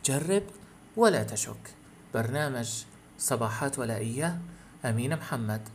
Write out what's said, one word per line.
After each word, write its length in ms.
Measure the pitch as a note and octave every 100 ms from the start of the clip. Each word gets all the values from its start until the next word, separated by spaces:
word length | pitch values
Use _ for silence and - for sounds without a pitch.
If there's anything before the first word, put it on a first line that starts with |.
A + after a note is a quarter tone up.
جرب 380 | - C3+ D#3 G3 G3+ - - - - -
ولا 260 | A3+ D#3
تشك. 520 | G#2+ A2 - G#2+ - - - - -
برنامج 720 | A2+ A2+ C#3 D3+ B2+ A#2 - - - - -
صباحات 600 | - B2 A2+ A2+ C#3 C#3
ولائية، 640 | A#2 A2 A2+ A#2+ D#3+ E3+ - - - -
أمين 320 | B2+ A2+ B2+ D#3+
محمد 520 | - C3 A2 G#2+ A2